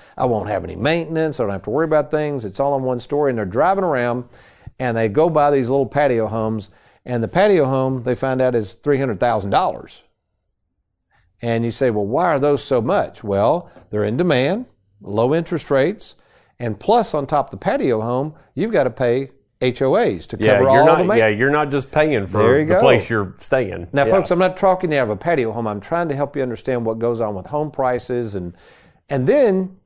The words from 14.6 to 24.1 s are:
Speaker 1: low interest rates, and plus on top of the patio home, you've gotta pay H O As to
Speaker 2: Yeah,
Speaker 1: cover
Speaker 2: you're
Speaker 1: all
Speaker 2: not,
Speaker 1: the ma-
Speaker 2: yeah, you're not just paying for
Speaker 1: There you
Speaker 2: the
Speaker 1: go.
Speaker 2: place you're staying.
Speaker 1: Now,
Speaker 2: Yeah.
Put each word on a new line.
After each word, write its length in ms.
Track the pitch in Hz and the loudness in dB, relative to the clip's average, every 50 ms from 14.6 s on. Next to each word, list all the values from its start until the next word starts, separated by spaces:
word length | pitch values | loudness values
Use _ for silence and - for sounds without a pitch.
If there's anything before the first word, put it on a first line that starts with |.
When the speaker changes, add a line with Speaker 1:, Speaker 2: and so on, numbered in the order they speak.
| 254 - _ _ _ _ _ _ | -6 -10 _ _ _ _ _ _
Speaker 1:
low 320 | - 92 101 107 117 127 147 | -12 -6 -2 0 0 2 2
interest 380 | 165 165 - - 147 - - | 0 -2 -2 -6 -6 -4 0
rates, 420 | 143 135 135 165 208 220 - - - _ _ _ _ _ _ _ _ - | 0 2 2 0 -2 -6 -10 -18 -18 _ _ _ _ _ _ _ _ -8
and 160 | 120 120 107 - | -8 -8 -8 -4
plus 360 | - - 214 240 214 - - | 0 2 2 2 2 0 -2
on 120 | 156 139 | -4 -2
top 200 | 127 - 147 131 | 0 0 -2 -2
of 60 | - | -2
the 60 | - - | -6 -8
patio 440 | - 180 233 285 254 147 117 110 | -4 -2 -2 0 0 0 0 0
home, 320 | 110 117 120 127 139 156 156 - - _ - | -2 -2 -2 -2 -4 -6 -8 -14 -20 _ -8
you've 200 | 127 175 226 220 | -6 -4 -2 0
gotta 160 | 170 135 123 | 0 0 0
pay 400 | 107 - 131 120 117 131 135 131 _ _ _ _ _ - | -2 -2 0 0 0 0 -2 -6 _ _ _ _ _ -4
H 200 | - 127 120 - | -2 -2 0 0
O 140 | 135 131 151 | 0 2 2
As 320 | 208 247 175 104 85 78 - | 2 2 0 -2 -4 -6 -10
to 100 | - - | -6 0
Speaker 2:
Yeah, 180 | 110 107 104 | 2 4 4
Speaker 1:
cover 80 | 101 127 | 6 6
Speaker 2:
you're 60 | 135 | 6
Speaker 1:
all 140 | 135 139 147 | 6 6 6
Speaker 2:
not, 120 | 156 151 156 | 6 6 4
Speaker 1:
the 60 | 180 | 2
ma- 80 | 175 208 | 2 2
Speaker 2:
yeah, 160 | 220 110 110 | 4 4 2
you're 200 | 107 104 123 139 | 2 2 2 2
not 220 | 143 151 151 143 | 2 0 0 0
just 180 | 135 143 127 - | -2 -4 -4 -2
paying 380 | - 156 156 156 147 113 98 90 | 0 0 2 2 2 0 -2 -2
for 120 | 87 101 | 0 2
Speaker 1:
There 200 | 107 113 127 143 | 4 4 4 4
you 60 | 156 | 2
Speaker 2:
the 80 | - - | 2 2
Speaker 1:
go. 60 | - | 4
Speaker 2:
place 280 | - 135 123 117 - - | 4 4 4 4 2 0
you're 240 | 120 110 101 92 - - | -2 -2 -2 -4 -6 -12
staying. 500 | - - - 131 123 95 90 87 87 85 - | -6 -2 0 0 0 -2 -6 -10 -10 -4 0
Speaker 1:
Now, 100 | 139 139 | 0 2
Speaker 2:
Yeah. 80 | 110 | 4